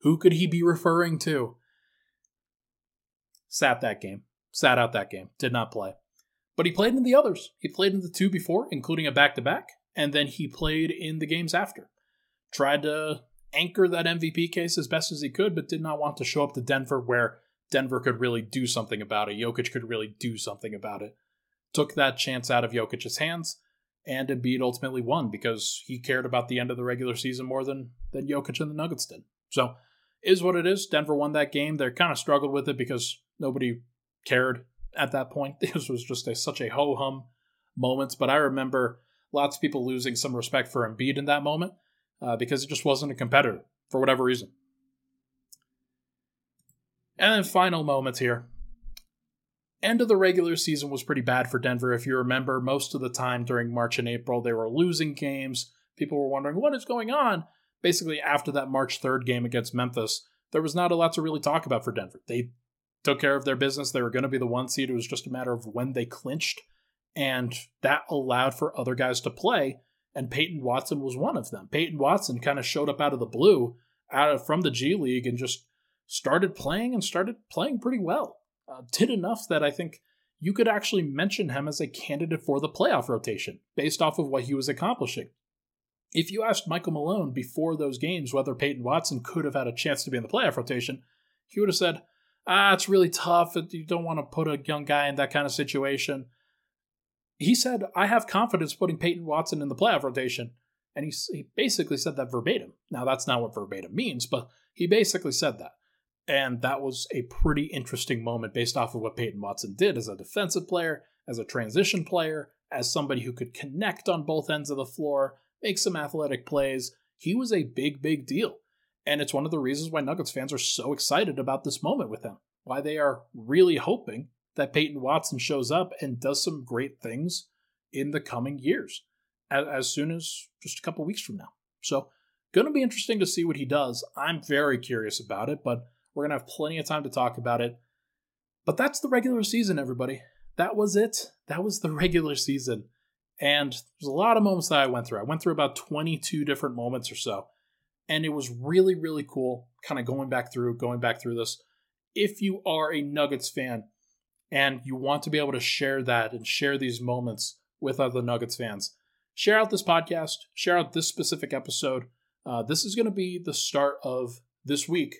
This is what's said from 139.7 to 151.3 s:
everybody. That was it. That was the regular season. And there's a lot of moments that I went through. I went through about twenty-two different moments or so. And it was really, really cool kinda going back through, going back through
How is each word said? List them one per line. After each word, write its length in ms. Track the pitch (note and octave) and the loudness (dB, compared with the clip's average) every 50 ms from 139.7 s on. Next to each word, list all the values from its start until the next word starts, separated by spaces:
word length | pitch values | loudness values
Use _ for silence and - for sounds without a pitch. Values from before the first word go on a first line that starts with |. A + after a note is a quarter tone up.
| F3+ D3+ | 0 0
everybody. 440 | C#3 B2+ B2+ A#2+ B2+ B2+ C3+ - - - _ _ - - - | 0 -4 -4 -4 -4 -4 -4 -8 -10 -18 _ _ -20 -20 -2
That 180 | - E3+ G3+ A3 | -2 -2 0 2
was 220 | G#3 G#3+ G#3 F3+ | 0 0 2 4
it. 340 | G3+ G#3+ A#3 A3+ - - - _ _ _ | 4 2 2 0 -6 -8 -8 _ _ _
That 160 | _ D3+ D#3+ F#3 | _ -6 -4 -2
was 180 | G#3+ G3 - | -2 -4 -2
the 120 | - E3 D#3 | -4 -4 -2
regular 420 | D3 F3 F3+ E3 E3+ D#3+ D3+ C#3+ | 2 0 4 4 4 2 2 -2
season. 500 | C3 - - C#3 C#3 B2+ B2+ A#2 G#2+ - - _ _ _ _ _ _ _ _ _ - | -2 -2 -2 -2 -2 0 -2 -4 -4 -6 -14 _ _ _ _ _ _ _ _ _ -2
And 320 | - C#3+ C#3+ D3 D3 C#3 B2 | 2 2 4 4 2 0 -4
there's 360 | - - _ _ _ D#3+ C#3+ | -8 -14 _ _ _ -8 -4
a 20 | |
lot 260 | C3 D3+ G3 A3+ A#3 | 0 2 6 6 6
of 60 | A3 G#3 | 8 6
moments 260 | G3+ F#3+ F3 D#3+ - | 6 4 2 0 2
that 120 | D#3+ D3 | 4 6
I 60 | C#3 | 6
went 200 | C3 B2 A#2+ A#2 | 4 2 -2 -2
through. 140 | - A2+ G#2 | -4 -6 -6
I 40 | G#2 | -2
went 180 | B2 D3+ D#3+ - | -2 -4 0 2
through 100 | F3+ E3 | 0 2
about 240 | D3 D3 C#3 C#3+ | 4 2 0 0
twenty-two 680 | - - - D#3 D3 D#3 E3 D#3+ D3 - - - D#3 D3 | -4 -10 -6 -6 -4 -2 -2 -2 -2 -4 -4 -2 -2 0
different 300 | D3 C#3 C#3+ - C#3 B2 | 0 -2 0 -2 -4 -4
moments 380 | A#2+ A#2 A#2+ B2+ B2+ B2+ - - | -4 -4 -4 -4 -4 -6 -8 -8
or 40 | |
so. 320 | - - B2 G#2+ G2 F#2+ _ _ _ _ _ _ _ _ _ _ _ _ _ | -6 -4 -4 -4 -4 -6 _ _ _ _ _ _ _ _ _ _ _ _ _
And 160 | D#3+ D#3 D#3+ | -2 0 0
it 60 | D#3 | 0
was 200 | D3 D3 C3+ B2 | -2 -2 -4 -6
really, 440 | A#2+ A#2+ B2 C#3 E3 F#3 F#3+ F#3+ F#3 | -8 -8 -4 2 6 6 6 6 4
really 320 | E3 D#3 D#3+ D#3 D3+ C#3+ C#3 | 2 0 -4 -4 -4 -6 -6
cool 400 | - C#3 B2+ B2+ B2+ A#2+ B2 _ _ _ - | -4 -2 -2 -2 -2 -4 -10 _ _ _ -8
kinda 160 | - D3+ B2+ B2 | -6 -4 -4 -2
going 260 | A#2+ C3 C#3 C3+ C3 | -4 -4 -4 -4 -2
back 240 | C3 B2+ A#2+ B2 - | -2 -2 -4 -4 -4
through, 240 | B2+ A#2+ A#2+ A#2 | -2 -2 -2 -2
going 240 | A#2 A#2+ A#2+ B2 B2 | -2 -2 -4 -2 0
back 200 | A#2+ A#2+ A#2 - | 0 -2 -2 -2
through 140 | - B2 | -4 -6